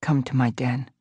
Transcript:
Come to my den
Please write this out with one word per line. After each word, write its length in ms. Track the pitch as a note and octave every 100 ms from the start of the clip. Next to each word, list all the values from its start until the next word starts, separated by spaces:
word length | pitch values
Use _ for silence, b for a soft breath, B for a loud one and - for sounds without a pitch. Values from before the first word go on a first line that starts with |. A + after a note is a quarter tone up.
Come 220 | - C#3+
to 120 | B2+ C3
my 120 | B2
den 400 | A2+ B2+ B2 B2+ _